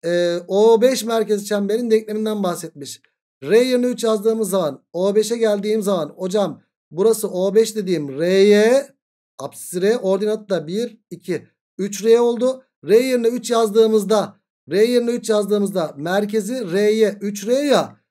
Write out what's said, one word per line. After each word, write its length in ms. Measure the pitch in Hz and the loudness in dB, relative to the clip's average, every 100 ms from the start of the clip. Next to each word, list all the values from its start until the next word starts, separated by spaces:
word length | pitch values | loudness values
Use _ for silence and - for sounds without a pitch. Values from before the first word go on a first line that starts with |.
Ee, 340 | 170 175 175 175 180 | -2 0 0 -2 -2
O 340 | 190 220 226 | 4 6 6
beş 220 | 247 254 | 4 2
merkezi 400 | 214 226 214 208 | -2 -2 0 -2
çemberin 460 | 202 208 202 214 247 | -2 -4 -2 -2 2
denkleminden 520 | 220 220 214 220 214 | 0 0 -6 -4 -2
bahsetmiş. 600 | 190 165 160 151 139 - _ _ _ _ | -4 -4 -10 -14 -16 -16 _ _ _ _
R 160 | 135 214 | 2 4
yerine 280 | 254 247 247 | 4 2 0
üç 180 | 240 | -2
yazdığımız 460 | 226 220 208 226 208 | -2 0 0 -2 -2
zaman, 340 | 190 160 135 _ | -2 -2 -6 _
O 220 | 165 190 | -2 0
beşe 220 | 208 214 233 | 2 0 0
geldiğim 460 | 226 208 202 220 | 0 0 0 -2
zaman 260 | 196 190 147 | 0 -2 -4
hocam 540 | - 185 202 190 135 _ _ _ | -8 -4 -2 -2 -4 _ _ _
burası 380 | 147 214 220 208 | -2 0 0 -2
O 260 | 180 190 | -2 2
beş 220 | 202 220 214 | 2 2 0
dediğim 420 | 185 175 143 135 | -4 -4 -4 -4
R'ye, 680 | 170 190 202 208 214 262 277 _ _ _ _ _ | 0 4 6 6 6 2 0 _ _ _ _ _
apsis 440 | - - - 180 | -14 -14 -10 -2
R, 160 | 190 247 | 0 0
ordinatı 500 | 190 190 208 214 214 | 0 0 0 -4 -4
da 180 | 185 151 | -6 -4
bir, 320 | 190 240 - _ | -6 -6 -8 _
iki, 360 | 170 - 170 - _ _ - | -18 -8 -8 -8 _ _ -8
üç 260 | 196 202 | -8 -4
R 160 | 214 233 | 2 4
oldu. 420 | 240 240 254 262 _ _ | 4 0 -2 -4 _ _
R 140 | 139 214 | -2 0
yerine 300 | 262 254 226 | 0 0 0
üç 220 | 240 - | -4 -4
yazdığımızda, 920 | 233 226 208 220 220 196 214 196 - _ _ - | -2 0 2 2 2 0 -2 -2 -10 _ _ -6
R 140 | 170 | 0
yerine 260 | 226 247 240 | 2 2 0
üç 200 | 240 - | -4 -2
yazdığımızda 640 | 214 196 208 196 190 156 143 | -2 0 -2 -2 -2 -6 -6
merkezi 760 | 156 190 208 214 196 254 202 | -4 -2 -2 -4 -4 -8 -4
R'ye 460 | 180 208 220 214 202 | 0 0 2 0 0
üç 260 | 208 208 202 | -8 -8 -2
R 80 | |
ya. 460 | 254 294 226 147 - _ | 0 2 2 0 -8 _